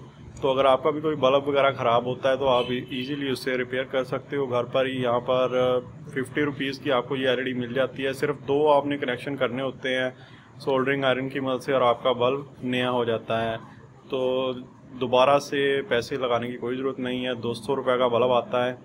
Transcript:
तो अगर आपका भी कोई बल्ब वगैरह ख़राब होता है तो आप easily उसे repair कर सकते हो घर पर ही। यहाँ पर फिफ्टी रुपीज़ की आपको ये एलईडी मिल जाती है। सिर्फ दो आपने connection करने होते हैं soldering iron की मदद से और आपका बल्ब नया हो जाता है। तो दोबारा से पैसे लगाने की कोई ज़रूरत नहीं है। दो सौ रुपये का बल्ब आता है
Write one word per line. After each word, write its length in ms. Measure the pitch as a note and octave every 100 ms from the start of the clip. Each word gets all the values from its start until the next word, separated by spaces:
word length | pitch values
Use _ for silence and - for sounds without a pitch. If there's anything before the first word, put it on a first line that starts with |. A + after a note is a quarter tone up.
| - - - -
तो 100 | C#3
अगर 140 | C3 C3+
आपका 260 | C3 D#3
भी 100 | D3+
कोई 140 | D#3 D3
बल्ब 320 | C3 C#3 C#3
वगैरह 240 | C#3 C#3
ख़राब 360 | B2+ B2 A#2+ B2
होता 220 | B2+ C3+
है 80 | C3
तो 80 | C3+
आप 220 | B2 A#2+
easily 600 | B2 - B2+ B2+ D3 C#3
उसे 240 | B2 C3+ B2+
repair 260 | B2 B2+
कर 200 | C3 C3+
सकते 320 | B2+ C3+ - C#3+
हो 100 | C3
घर 160 | A#2+
पर 240 | A#2 C3+ C3
ही। 60 |
यहाँ 260 | C3 B2 A#2+
पर 380 | A#2+ B2+ B2+ B2+ B2+ B2+ B2 - -
फिफ्टी 300 | C3+ B2 D3+
रुपीज़ 380 | D3 B2+ C3+ C3
की 80 | D3
आपको 260 | B2 A#2+ C3+
ये 140 | C3
एलईडी 240 | B2 C3
मिल 200 | B2 A#2+
जाती 300 | B2+ B2+ C3
है। 100 | C3+
सिर्फ 300 | C3 D3 C3+
दो 220 | C3 C#3+ D3+
आपने 300 | C#3+ C#3+ C#3+
connection 380 | C3+ A#2+ C#3+ C3+
करने 260 | B2 B2
होते 280 | C3+ B2+ C3+
हैं 240 | C3 B2+ B2+ - - - -
soldering 460 | D3 C3 C3 C#3 C3+
iron 240 | B2+ C3
की 100 | C#3+
मदद 220 | C3 B2+
से 120 | C#3
और 100 | C3
आपका 300 | A#2+ A#2 C3+
बल्ब 420 | A#2+ B2 C#3 D3 -
नया 260 | B2+ B2 B2+
हो 160 | B2 A#2
जाता 340 | A2 - A2+
है। 160 | A2+ A2+ - - - - -
तो 440 | C3+ B2+ B2+ C3 B2 - - - B2+
दोबारा 380 | B2 B2+ C3 C#3+
से 420 | C#3+ C#3+ C#3 C#3
पैसे 360 | C3+ A#2+ A#2 C3+
लगाने 340 | B2 A#2 A#2+
की 60 | A#2+
कोई 200 | A#2+ C3
ज़रूरत 220 | C3+ C3
नहीं 240 | B2+ B2+
है। 120 | B2+ A#2+
दो 180 | A#2
सौ 200 | A#2 -
रुपये 240 | C3 B2+ B2
का 100 | B2+
बल्ब 240 | A#2 B2+
आता 340 | B2 A#2 B2 B2
है 120 | B2